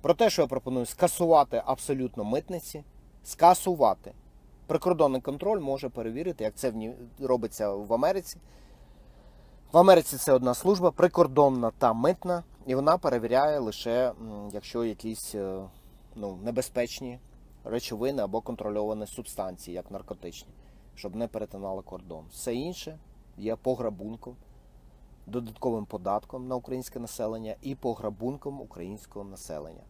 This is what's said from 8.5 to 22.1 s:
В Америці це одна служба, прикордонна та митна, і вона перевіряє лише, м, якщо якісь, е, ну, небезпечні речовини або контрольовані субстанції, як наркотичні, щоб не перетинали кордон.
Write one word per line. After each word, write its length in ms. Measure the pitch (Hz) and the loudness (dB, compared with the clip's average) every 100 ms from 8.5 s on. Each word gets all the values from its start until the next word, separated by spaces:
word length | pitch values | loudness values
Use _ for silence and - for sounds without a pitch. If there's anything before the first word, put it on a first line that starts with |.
| - - - - - - - - - - - - | -20 -20 -20 -20 -20 -20 -20 -20 -20 -20 -20 4
В 60 | 160 | 8
Америці 400 | 185 180 151 135 | 10 10 8 -4
це 160 | - | 4
одна 200 | 131 123 | 4 4
служба, 380 | 123 180 196 175 | 0 2 4 2
прикордонна 800 | - 180 - 156 131 143 127 117 - | 4 4 6 4 8 6 6 -2 2
та 160 | 127 | 2
митна, 500 | 113 135 185 185 175 170 - - | 4 2 0 -2 -4 -6 -18 -4
і 100 | 131 | 0
вона 220 | 143 180 | 2 2
перевіряє 600 | 160 123 113 123 147 147 | 2 0 2 2 4 0
лише, 500 | 117 - 117 117 127 | -2 -4 -2 0 0
м, 400 | - 113 104 104 | -2 -12 -12 -10
якщо 320 | 101 - 120 117 | -12 -8 -4 -2
якісь, 500 | 104 110 110 - 107 | -4 -8 -8 -8 -6
е, 280 | 95 95 95 - - - - 110 | -6 -6 -10 -18 -20 -20 -20 -10
ну, 220 | 101 92 | -10 -8
небезпечні 760 | 107 117 - - 120 - 131 123 - - - - | -4 -4 -4 -4 -4 -6 -12 -14 -20 -20 -20 -16
речовини 600 | - 117 - 110 127 139 | -6 -6 -6 -4 -4 -2
або 180 | 101 110 | -2 -4
контрольовані 680 | 110 120 107 104 107 107 104 | -6 -8 -4 -4 -4 -4 -8
субстанції, 680 | - 117 - 92 90 - 87 | -12 -12 -8 -8 -8 -12 -12
як 160 | - | -10
наркотичні, 580 | 98 - - 87 - - - - - - - | -14 -12 -12 -12 -16 -20 -20 -20 -20 -20 -16
щоб 200 | 104 98 | -12 -6
не 120 | 113 | -6
перетинали 540 | 110 104 98 98 95 | -6 -10 -10 -8 -8
кордон. 440 | - 92 92 | -10 -16 -14